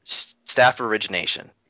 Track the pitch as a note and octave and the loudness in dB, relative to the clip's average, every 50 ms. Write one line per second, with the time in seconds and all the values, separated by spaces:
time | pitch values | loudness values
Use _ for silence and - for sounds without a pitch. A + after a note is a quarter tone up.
0 | _ - - - - - - _ _ - - B2+ B2 B2+ - - B2 A2 G#2+ G#2+ | _ -6 -4 -4 -4 -6 -12 _ _ -2 2 4 4 4 4 2 -2 -2 -2 -2
1 | - - F#2+ F2 - - - - - - _ _ _ | -2 -4 -4 -4 -4 -4 -4 -6 -8 -16 _ _ _